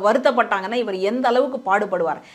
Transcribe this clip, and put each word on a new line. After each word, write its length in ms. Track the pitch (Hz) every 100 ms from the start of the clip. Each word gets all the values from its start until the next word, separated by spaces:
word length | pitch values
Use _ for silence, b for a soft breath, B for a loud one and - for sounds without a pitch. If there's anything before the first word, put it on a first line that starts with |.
வருத்தப்பட்டாங்கன்னா 720 | 202 262 269 247 220 196 190
இவர் 220 | 240 220 190
எந்த 320 | 190 240 254
அளவுக்கு 300 | 247 277 254 -
பாடுபடுவார்? 480 | 196 214 180 165 139 B